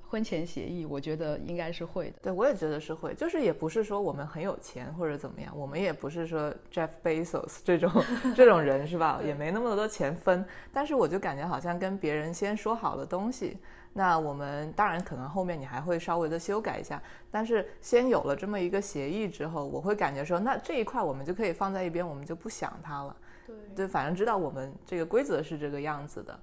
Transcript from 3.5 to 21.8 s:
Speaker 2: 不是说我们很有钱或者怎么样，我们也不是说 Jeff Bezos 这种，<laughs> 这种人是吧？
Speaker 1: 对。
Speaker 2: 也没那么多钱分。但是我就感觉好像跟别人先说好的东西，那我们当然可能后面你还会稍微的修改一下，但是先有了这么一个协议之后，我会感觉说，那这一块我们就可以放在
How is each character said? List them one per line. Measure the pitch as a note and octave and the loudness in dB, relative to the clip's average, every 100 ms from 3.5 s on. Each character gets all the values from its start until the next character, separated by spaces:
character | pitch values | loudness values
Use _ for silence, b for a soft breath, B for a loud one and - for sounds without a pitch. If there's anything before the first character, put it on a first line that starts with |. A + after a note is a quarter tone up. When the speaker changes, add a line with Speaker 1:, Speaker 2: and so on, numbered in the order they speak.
Speaker 2:
不 | - D#3+ | 2 0
是 | A3 | 0
说 | G#3+ G3+ | 0 0
我 | F#3 | -2
们 | C#3 D3+ | -4 -6
很 | D#3 | -6
有 | F#3+ - | -4 -6
钱 | - B2 B2+ | -10 -10 -10
或 | D#3+ D#3+ | -4 -2
者 | C#3+ | -2
怎 | - | -6
么 | - | -10
样， | - D3 | -12 -8
我 | C#3 | -6
们 | D3+ | 0
也 | F#3+ | 0
不 | D3 C#3 | 0 -4
是 | E3+ E3 | -4 -2
说 | D#3+ D3+ - - | -2 -2 -4 -6
Jeff | F3 D#3+ - | -4 -4 -2
Bezos | E3 D#3+ - - - - | 0 0 0 -2 -4 -4
这 | - E3+ | 4 6
种， | E3+ E3 F#3+ | 6 4 4
<laughs> | A#3+ B3+ | 2 2
这 | A#3 A#3+ | 12 12
种 | F3 | 12
人 | C#3+ C3+ D3+ | 8 4 2
是 | E3+ | 2
吧？ | D#3+ C3 | 2 2
Speaker 1:
对。 | D3+ | -2
Speaker 2:
也 | |
没 | C#3+ D3+ | -2 0
那 | G#3 | 0
么 | A#3+ G3+ | 2 2
多 | G#3+ | 0
钱 | - C#3+ | 0 -2
分。 | E3+ F#3+ F3+ G3 B B | 2 4 4 2 B B
但 | C4+ | -2
是 | D4 | 2
我 | C4+ D#3 | 4 4
就 | F#3 | 2
感 | G3 C#3 | -2 -4
觉 | E3 | -2
好 | C3+ | -2
像 | E3+ F3 | -2 -2
跟 | F#3+ G3 | -2 0
别 | D3+ | 0
人 | D3+ D#3 | 0 -2
先 | F3 G3+ G#3+ | -2 -2 0
说 | G#3+ | 0
好 | A3+ D#3+ - | 0 -2 -4
的 | C#3+ | -4
东 | F3+ A3 | -2 -2
西， | - G3+ - B B B | -4 -6 -6 B B B
那 | G3 F#3 D#3+ | 0 4 4
我 | D3+ | 2
们 | C#3+ C#3+ C#3+ D3+ | -4 -4 -4 -4
当 | D#3 G3 | 0 2
然 | E3+ | 0
可 | F3+ | -4
能 | D3+ C3+ | -6 -4
后 | F#3+ | -2
面 | F3+ D#3+ | -2 -2
你 | |
还 | C3+ B2+ | -6 -4
会 | E3 E3+ | 0 0
稍 | E3+ E3+ | 2 0
微 | D#3 | 2
的 | E3 | 0
修 | F3+ G3+ | -2 -2
改 | A3 - | -2 -6
一 | |
下， | - D3 B B B | -6 -8 B B B
但 | G#3 A3+ | -2 2
是 | A3 - B | 2 0 B
先 | - A#3+ B3+ | 4 6 6
有 | G3+ | 4
了 | C#3 | 2
这 | C#3 G3 | 0 -2
么 | G#3 | -2
一 | F3 | 0
个 | G3 | 0
协 | G3+ C#3+ C#3 | -2 -4 -2
议 | G3+ G#3 | -2 -4
之 | - D#3+ | -4 -4
后， | D#3+ | -4
我 | C#3 C#3 | -4 -2
会 | F3+ | 0
感 | G#3 D#3+ | 2 2
觉 | C#3 | 0
说， | D#3 F3 | 0 2
那 | A3+ B3+ | 2 0
这 | - D4 | 0 -2
一 | |
块 | G#3+ C4 | 0 0
我 | F3 | 0
们 | C3+ | -2
就 | D3 | -4
可 | F#3 G#3 | -2 -2
以 | |
放 | E3 G3 | 0 -2
在 | F#3+ | 0